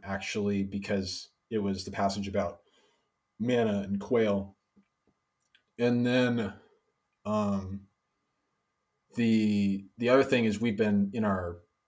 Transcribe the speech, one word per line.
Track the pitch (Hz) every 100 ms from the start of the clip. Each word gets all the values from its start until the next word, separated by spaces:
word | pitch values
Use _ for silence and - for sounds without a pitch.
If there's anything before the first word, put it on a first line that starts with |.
actually, | 98 98 - 110 101 101
because | 95 101 - 101 95 - - _ _
it | 110
was | 101 95 -
the |
passage | 101 98 101 98
about | 98 87 - _ _ _ _ _ _ _ _
manna | 120 120 110 101 95
and | 101
quail. | - 120 107 98 98 - _ _ _ _ _ _ _ _ _ _ _ -
And | 120 120 123
then, | 127 123 120 104 - _ _ _ _ _ _ 104
um, | 107 104 98 92 98 - _ _ _ _ _ _ _ _ _ _ _ _ -
the, | 117 110 107 104 101 98 - -
the | 120
other | 135
thing | - 127 113
is | 104
we've | 117 101
been | 107 101 101
in | 117
our | 107 95 87 85 _ _